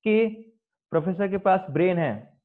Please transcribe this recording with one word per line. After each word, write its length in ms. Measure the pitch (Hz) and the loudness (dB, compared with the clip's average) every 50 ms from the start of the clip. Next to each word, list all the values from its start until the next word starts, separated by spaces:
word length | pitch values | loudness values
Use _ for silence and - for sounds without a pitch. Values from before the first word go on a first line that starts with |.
| _ | _
कि, 220 | 220 214 220 226 220 220 - - - _ _ _ _ _ _ _ _ | 2 2 2 2 0 -2 -10 -18 -20 _ _ _ _ _ _ _ _
"प्रोफेसर 380 | - 165 151 185 185 175 202 190 | -4 -2 -2 -2 -2 -2 -2 -2
के 100 | 196 196 | -4 -2
पास 220 | 196 196 185 190 185 - | 2 2 2 2 0 -4
ब्रेन 280 | 135 151 175 185 180 170 | -2 0 2 2 2 0
है 400 | 160 135 107 107 - - _ _ | -2 -2 -4 -6 -12 -20 _ _